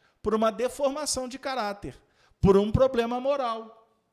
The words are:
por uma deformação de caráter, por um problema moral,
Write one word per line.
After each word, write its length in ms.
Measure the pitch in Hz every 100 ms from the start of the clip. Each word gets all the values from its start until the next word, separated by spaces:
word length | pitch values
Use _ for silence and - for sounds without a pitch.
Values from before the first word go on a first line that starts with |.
| _ _
por 120 | 208
uma 180 | 214 220
deformação 760 | 202 247 - 277 285 285 254 254
de 100 | 262
caráter, 640 | 277 254 208 202 131 - _ _ _ _
por 180 | 190 196
um 140 | 214
problema 480 | 226 262 233 233 247
moral, 680 | 269 285 240 226 220 - _ _ _